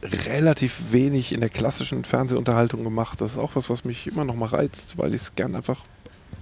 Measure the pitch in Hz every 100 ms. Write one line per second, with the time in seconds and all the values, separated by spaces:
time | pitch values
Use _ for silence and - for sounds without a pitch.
0 | 107 95 85 135 160 151 127 - 107 120
1 | 135 139 123 - 117 - 113 - 131 131
2 | 117 127 131 123 120 117 117 117 117 110
3 | 113 - 107 127 139 - - 120 - 117
4 | - - 143 117 110 - - - - 170
5 | - 113 - - - - - 131 - -
6 | - - - -